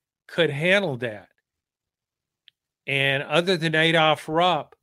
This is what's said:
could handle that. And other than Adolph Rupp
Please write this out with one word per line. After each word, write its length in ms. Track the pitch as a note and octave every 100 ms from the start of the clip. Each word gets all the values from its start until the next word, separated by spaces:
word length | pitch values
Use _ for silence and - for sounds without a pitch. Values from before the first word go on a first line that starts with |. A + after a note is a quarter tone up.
| _ _ -
could 220 | - D#3
handle 480 | C#3 F3 G3+ F3+ B2
that. 320 | A#2+ G#2 F2+ _ _ _ _ _ _ _ _ _ _ _ _ _ _ _ -
And 380 | C#3 C#3 C3+
other 320 | B2+ D#3 F3+ F3
than 200 | D#3+ D#3
Adolph 520 | E3 D#3+ D#3 D3 -
Rupp 480 | D#3+ F3+ D#3 - _